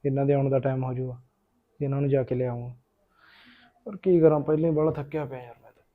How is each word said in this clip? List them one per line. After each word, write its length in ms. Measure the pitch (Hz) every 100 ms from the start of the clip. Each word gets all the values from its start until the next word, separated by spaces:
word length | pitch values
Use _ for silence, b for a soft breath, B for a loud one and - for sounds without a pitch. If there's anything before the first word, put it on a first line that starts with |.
ਇਹਨਾਂ 220 | 143 135 139
ਦੇ 60 |
ਆਉਣ 180 | 143 139
ਦਾ 80 | 135
ਟਾਈਮ 260 | 135 131
ਹੋ 100 | 127
ਜਾਊਗਾ, 280 | 127 127 123 _ _ _ _ _ _
ਇਹਨਾਂ 180 | 143 139
ਨੂੰ 100 | 143
ਜਾ 120 | 135
ਕੇ 120 | 127
ਲਿਆਉਂਗਾ। 420 | 127 127 120 120 123 _ _ _ b b b b b b _
ਪਰ 120 | - 196
ਕੀ 240 | 190 175
ਕਰਾਂ, 200 | 160 151
ਪਹਿਲਾਂ 300 | 143 156 165
ਹੀ 40 |
ਬੜਾ 160 | 151 156
ਥੱਕਿਆ 340 | 156 139 156
ਪਿਆ 180 | 139 131
ਯਾਰ 120 | 120 120
ਮੈਂ 100 | 113
ਤਾਂ। 100 | _ _